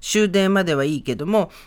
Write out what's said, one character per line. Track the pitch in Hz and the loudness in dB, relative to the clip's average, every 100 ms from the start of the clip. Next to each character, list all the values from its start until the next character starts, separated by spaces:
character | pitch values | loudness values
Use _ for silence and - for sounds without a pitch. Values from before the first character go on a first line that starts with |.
終 | - 214 208 | -2 0 2
電 | 196 190 | 2 2
ま | 196 | 2
で | 175 | 2
は | 139 | 0
い | 143 147 | 0 -2
い | |
け | - 107 | -4 -6
ど | 180 | -2
も、 | 214 175 - | 0 -2 -8